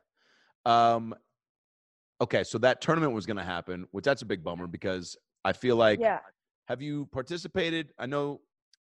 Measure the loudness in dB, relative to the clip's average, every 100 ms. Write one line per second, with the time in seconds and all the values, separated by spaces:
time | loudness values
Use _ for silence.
0 | _ _ _ _ _ _ 4 6 6 4
1 | -2 -12 _ _ _ _ _ _ _ _
2 | _ _ 0 2 0 2 2 2 0 2
3 | 2 -2 -4 -6 -4 -6 -6 -10 -8 -2
4 | 0 0 -2 -4 -4 -8 -8 -6 -4 -4
5 | -6 -16 _ _ -4 0 2 6 6 6
6 | 2 0 -6 _ _ _ -8 -6 -6 -8
7 | -6 -8 -8 -8 -6 -2 -2 -2 -6 -10
8 | -4 -2 -2 -6 _ _ _ _